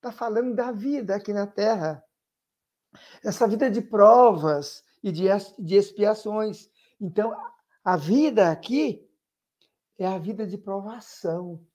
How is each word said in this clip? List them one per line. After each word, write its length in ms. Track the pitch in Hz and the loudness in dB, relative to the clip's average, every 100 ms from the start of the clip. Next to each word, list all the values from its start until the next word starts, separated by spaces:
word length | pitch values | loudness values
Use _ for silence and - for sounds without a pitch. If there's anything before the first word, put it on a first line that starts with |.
Tá 100 | 247 | -14
falando 440 | 226 233 214 254 | -8 -4 -2 -2
da 180 | 233 240 | -2 -4
vida 420 | 220 247 285 202 | -6 -4 -4 -2
aqui 180 | 202 202 | -4 -4
na 140 | 208 202 | -4 -4
Terra. 580 | - 208 220 160 151 _ _ _ _ _ _ _ _ _ _ - - | -2 -2 0 -2 -6 _ _ _ _ _ _ _ _ _ _ -20 -10
Essa 240 | 214 - 233 | -8 0 0
vida 240 | 214 262 | 2 0
de 100 | 214 | 0
provas 1000 | - 220 208 240 247 180 156 147 143 - _ _ | -4 6 8 10 8 6 0 -2 -4 -16 _ _
e 100 | 202 | -8
de 140 | 165 190 | -2 0
ex-, 280 | 202 202 - | 0 -4 -14
de 180 | 170 196 | 0 2
expiações. 920 | 202 - 208 214 214 214 214 214 - _ _ _ | 2 -2 -2 0 -4 -4 -4 -8 -18 _ _ _
Então, 360 | 196 175 220 - - _ _ _ | -8 -4 -4 -6 -16 _ _ _
a 120 | - 180 | -2 -2
vida 540 | 147 233 302 220 180 | 2 2 2 4 2
aqui 580 | 160 - 254 302 - _ _ _ _ _ _ _ _ _ _ | 2 -4 -2 -2 -4 _ _ _ _ _ _ _ _ _ _
é 100 | 185 | -6
a 120 | 190 | -6
vida 260 | 170 214 | -8 -8
de 140 | 214 196 | -8 -10
provação. 1040 | 196 196 196 233 214 - 175 165 180 165 170 | -8 -10 -10 -16 -20 -10 -6 -6 -8 -16 _